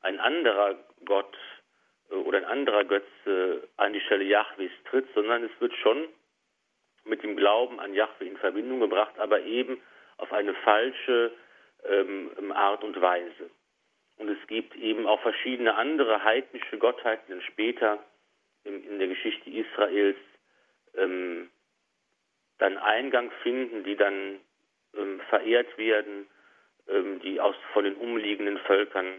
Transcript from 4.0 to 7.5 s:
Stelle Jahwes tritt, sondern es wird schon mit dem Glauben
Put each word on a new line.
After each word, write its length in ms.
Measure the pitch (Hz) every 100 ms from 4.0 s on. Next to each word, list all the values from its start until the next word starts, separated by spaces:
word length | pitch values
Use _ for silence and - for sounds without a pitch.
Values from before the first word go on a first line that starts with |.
Stelle 220 | - 101
Jahwes 460 | 98 104 107 - 90 - -
tritt, 160 | 131 131
sondern 300 | 107 107 117
es 160 | 113 -
wird 120 | 120 -
schon 320 | 110 131 160 _ _ _ _ _ _ _ _ _
mit 180 | 107 107
dem 140 | 107 101
Glauben 420 | 101